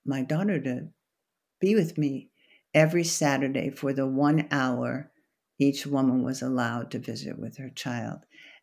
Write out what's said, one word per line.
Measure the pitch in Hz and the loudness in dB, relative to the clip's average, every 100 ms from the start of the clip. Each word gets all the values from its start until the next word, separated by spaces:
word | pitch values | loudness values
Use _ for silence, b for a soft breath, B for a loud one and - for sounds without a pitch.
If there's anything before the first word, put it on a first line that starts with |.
my | - 131 | -6 -4
daughter | 131 156 208 165 | -2 0 0 -2
to | 131 127 160 _ _ _ _ _ _ - | -2 -6 -8 _ _ _ _ _ _ -2
be | 190 214 | 2 4
with | 160 156 | 2 0
me | 143 135 - b b b b | -2 -2 -10 b b b b
every | 156 160 175 | 4 6 4
Saturday | 165 - 147 135 135 135 139 | 0 2 2 2 0 0 -4
for | 135 139 | -2 -2
the | 135 135 | 0 0
one | 131 147 156 - | 2 4 4 2
hour | 143 131 123 123 131 - _ _ _ _ - | 0 0 -2 -4 -6 -10 _ _ _ _ 0
each | 139 139 147 | 2 2 -2
woman | 139 131 127 | 2 2 2
was | 123 131 | 0 -4
allowed | 143 127 117 120 117 | -2 -2 -2 -4 -6
to | 120 | -8
visit | 113 113 - - | -8 -8 -8 -10
with | 117 - | -12 -12
her | 131 | -14
child. | - 131 120 113 - _ B B B | -10 -8 -6 -8 -10 _ B B B